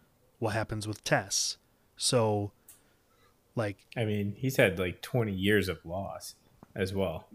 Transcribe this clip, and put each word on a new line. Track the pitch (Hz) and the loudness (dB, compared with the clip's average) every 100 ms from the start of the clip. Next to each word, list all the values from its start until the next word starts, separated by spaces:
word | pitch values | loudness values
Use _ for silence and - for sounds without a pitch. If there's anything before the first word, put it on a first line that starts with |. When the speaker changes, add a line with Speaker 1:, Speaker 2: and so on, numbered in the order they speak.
| _ _ _ _ | _ _ _ _
Speaker 1:
what | 110 | -2
happens | 110 104 110 104 | -2 -2 -4 -6
with | 104 - | -6 0
Tess. | 139 98 - - - _ _ _ - | 0 0 -2 -2 -6 _ _ _ -4
So, | - 127 110 104 104 - - - _ _ _ _ _ _ _ 123 | 0 4 4 2 -2 -8 -20 -20 _ _ _ _ _ _ _ -4
like, | 104 - _ - | -4 -6 _ -2
Speaker 2:
I | 110 | 0
mean, | 104 101 - | 0 -2 -2
he's | 131 135 | 0 4
had, | 107 87 | 4 4
like, | 90 - | -2 -6
twenty | - 127 110 | -2 0 0
years | 92 98 107 92 | 2 4 4 4
of | 80 82 | -4 -6
loss | 90 76 - - - _ _ - 113 | -6 -6 -10 -14 -18 _ _ -12 -4
as | 92 | -2
well. | 98 92 82 - | 0 -2 -4 -10